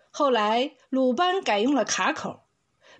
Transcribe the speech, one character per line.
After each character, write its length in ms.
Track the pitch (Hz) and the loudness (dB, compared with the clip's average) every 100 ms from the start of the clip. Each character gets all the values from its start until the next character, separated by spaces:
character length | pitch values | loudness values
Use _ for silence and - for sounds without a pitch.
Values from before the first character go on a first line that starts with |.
| _ | _
后 200 | - 285 | -2 0
来 460 | 240 208 233 277 - _ | 2 2 0 -2 -8 _
鲁 240 | 262 262 | 0 2
班 280 | 247 359 381 | 2 0 0
改 160 | 302 208 | 0 0
用 160 | 233 285 | 2 0
了 80 | |
卡 300 | 208 - 190 | 0 -2 -2
口， 300 | 311 - - _ _ _ _ _ - | -2 -8 -12 _ _ _ _ _ -10